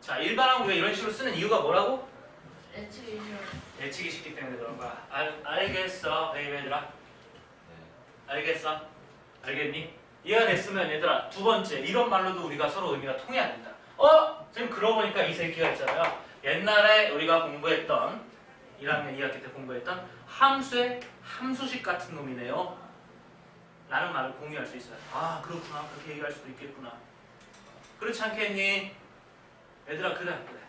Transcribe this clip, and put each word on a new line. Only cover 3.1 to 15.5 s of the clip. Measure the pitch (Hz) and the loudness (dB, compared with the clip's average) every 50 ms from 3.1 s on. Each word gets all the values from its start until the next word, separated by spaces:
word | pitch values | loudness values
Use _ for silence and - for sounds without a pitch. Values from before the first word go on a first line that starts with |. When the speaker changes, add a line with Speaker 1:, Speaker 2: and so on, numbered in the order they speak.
| 214 | -10
Speaker 2:
쉬워요. | 214 208 214 208 202 196 190 - - - - - - | -10 -10 -10 -10 -10 -10 -10 -12 -12 -14 -14 -12 -10
Speaker 1:
예측이 | 143 139 139 - 175 170 | -8 -8 -8 -6 -6 -6
쉽기 | - - - 151 151 | -6 -8 -10 -12 -12
때문에 | 151 139 131 127 117 | -10 -10 -10 -8 -8
그런 | 117 117 - | -8 -8 -8
거야. | 127 123 - - - - - | -8 -8 -10 -10 -10 -14 -10
알-, | - 143 151 151 151 151 - | -4 -4 -4 -4 -4 -8 -8
알겠어, | 143 151 180 190 202 - 185 185 180 180 - - 156 147 156 160 160 156 | -4 -2 0 0 0 0 -2 -4 -4 -6 -4 -2 -2 0 0 0 -2 -2
베이비 | 143 147 143 143 | -4 -4 -4 -6
얘들아. | 143 135 127 139 147 | -6 -4 -2 -4 -4
Speaker 3:
네. | 147 - - - - - - - - - - - - - - - - - - - - - - - - - - - - - 139 | -4 -6 -14 -18 -20 -20 -20 -20 -20 -20 -20 -20 -20 -20 -20 -20 -20 -20 -20 -20 -20 -20 -20 -20 -20 -20 -20 -20 -10 -6 -4
Speaker 1:
알겠어? | - - - 165 160 - 156 156 151 - - - - - - - - - - - - - | -4 0 0 -2 0 0 -2 -4 -4 -6 -12 -18 -20 -20 -20 -20 -20 -20 -20 -20 -16 -8
알겠니? | - 139 135 147 147 143 156 160 - - - - - - - - | -6 -4 -2 -2 -2 -4 -6 -8 -10 -14 -18 -20 -20 -20 -16 -2
이해가 | 165 208 220 226 | 4 4 6 6
됐으면 | 220 185 175 - 202 196 196 175 160 | 6 4 2 0 -2 0 0 0 0
얘들아, | 151 151 156 - - - - - | 0 0 2 2 2 2 0 -4
두 | - 196 196 | -8 0 4
번째, | 226 226 214 - - 151 135 | 4 4 4 2 -2 -4 -4
이런 | 135 147 196 247 240 226 | -4 0 2 2 4 4
말로도 | 208 190 190 185 180 175 170 | 4 2 2 2 -2 -4 -4
우리가 | 156 143 143 170 196 | -6 -2 0 0 0
서로 | - 190 190 170 139 | 0 -2 -2 -2 -2
의미가 | 135 135 139 127 | -2 -2 -4 -6
통해야 | - - - 247 254 - - | -6 -6 -4 0 0 0 0
된다. | - - - - - - - - - | -2 -8 -12 -16 -16 -18 -20 -20 0
"어? | - - 294 320 311 - - - - - - - | 8 10 12 12 12 10 8 0 -6 -12 -14 -8
쌤, | 233 240 240 | -6 -6 -4
그러고 | - 196 202 220 220 | -4 0 2 4 4
보니까 | 220 208 190 - 202 170 | 4 2 2 2 2 2
이 | - 165 | 2 2
새끼가 | 170 170 160 | -2 -4 -4